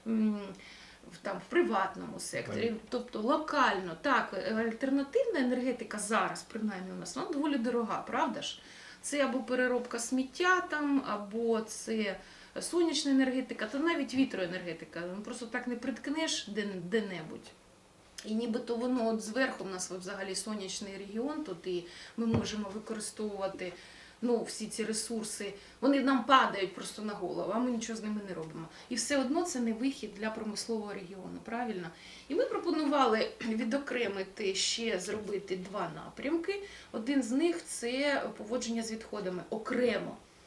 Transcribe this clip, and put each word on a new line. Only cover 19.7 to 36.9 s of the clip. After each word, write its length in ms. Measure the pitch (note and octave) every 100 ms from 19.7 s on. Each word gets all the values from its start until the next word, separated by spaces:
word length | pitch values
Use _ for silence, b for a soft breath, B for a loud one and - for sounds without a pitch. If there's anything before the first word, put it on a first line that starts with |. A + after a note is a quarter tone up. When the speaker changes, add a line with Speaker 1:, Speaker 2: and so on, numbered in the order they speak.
| F#3 -
Speaker 1:
взагалі 440 | F#3 F3+ G3 F#3+ F#3
сонячний 600 | A3 G#3+ F#3+ - G3+ G3
регіон, 460 | G3 A3 C4+ D4+
тут 240 | G3 E3+ F#3
і 180 | F3 F3 B B -
ми 80 | A3+
можемо 440 | A3+ G3 G#3+ G3+
використовувати, 1000 | G#3+ - G#3+ - - G#3+ G3 F#3+ - F3+ - B B B B
ну, 220 | A#3+ A3+
всі 240 | - - G#3+
ці 160 | -
ресурси. 720 | G#3+ A3 - A3+ A3 - G3+ - B B
Вони 200 | C#4 C#4
нам 220 | C4 C4
падають 520 | A3+ C4 A3 G3 F#3 -
просто 260 | - -
на 120 | G#3+
голову, 380 | F3+ F3 E3+ E3+ A3
а 40 |
ми 120 | B3+
нічого 260 | A#3 A3 A3
з 60 |
ними 180 | G#3+ G#3 G3
не 40 |
робимо. 340 | E3 D#3 D#3+ D#3+ B B
І 60 | B3
все 220 | - C#4+
одно 260 | B3 D#4+
це 160 | F4 B3+
не 140 | A#3
вихід 380 | G#3 C4+ - F#3+ F#3
для 120 | G#3+
промислового 640 | A3+ G#3+ G3 - A3 G3+
регіону, 460 | G3 F3+ F#3+ F3+ F3
правильно? 440 | G#3+ A#3 A#3+ F#3 E3 B B B B
І 80 | D#4+
ми 100 | C5
пропонували 840 | G#4 E4+ D#4 C#4+ C#4+ B3+ A3 - - A#3
відокремити, 1080 | A3 A#3 C#4 - B3 G#3 G3 F#3+ - G3 F#3+
ще 440 | - A#3 A3+ F#3+
зробити 580 | F#3 G#3 G3 G3 - F#3
два 340 | F3+ G3 E3+ D3+
напрямки. 680 | - - C#4 E4+ E4+ G4+ G4+ B B